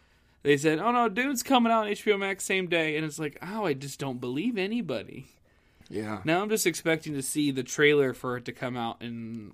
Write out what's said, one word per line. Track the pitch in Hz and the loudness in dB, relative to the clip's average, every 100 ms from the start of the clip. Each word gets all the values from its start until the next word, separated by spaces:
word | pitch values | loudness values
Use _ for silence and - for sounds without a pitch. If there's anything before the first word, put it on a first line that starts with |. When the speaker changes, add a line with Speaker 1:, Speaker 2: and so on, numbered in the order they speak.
| _ _ _ _ | _ _ _ _
Speaker 1:
they | 143 147 | 2 4
said, | 156 156 | 4 2
"Oh, | 220 | 2
no, | 247 233 | 2 2
Dune's | 196 269 254 | 2 0 -2
coming | - 262 233 | 4 4 6
out | 226 | 4
on | 208 | 2
H | 202 | 0
B | 214 | 2
O | 196 | 2
Max | 196 190 | 0 -4
same | - 190 180 | -2 -2 2
day." | 170 156 151 | 2 2 0
And | 156 | -4
it's | 156 | -4
like, | 151 - | -6 -6
"Oh, | 170 220 | -8 -2
I | 190 | -2
just | 135 139 - | -2 -6 -6
don't | 139 123 | -6 -4
believe | 127 135 226 214 | -4 -2 -2 -2
anybody." | 190 233 170 113 92 127 - _ _ _ _ _ - | -2 -2 -4 -6 -6 -14 -18 _ _ _ _ _ -10
Speaker 2:
Yeah. | 101 107 101 | -8 -6 -4
Speaker 1:
Now | 120 175 | 0 0
I'm | 208 | 2
just | 214 175 | 2 0
expecting | 156 165 160 156 | 0 0 0 -2
to | 143 | -6
see | 131 151 147 | -2 0 0
the | 131 | 0
trailer | 127 - 147 147 131 | -4 4 6 6 4
for | 117 127 123 | 0 -6 -6
it | 120 | -8
to | |
come | - 127 123 | -8 -6 -4
out | 117 - | -6 -6
in | 120 117 113 113 101 | -10 -10 -10 -12 -12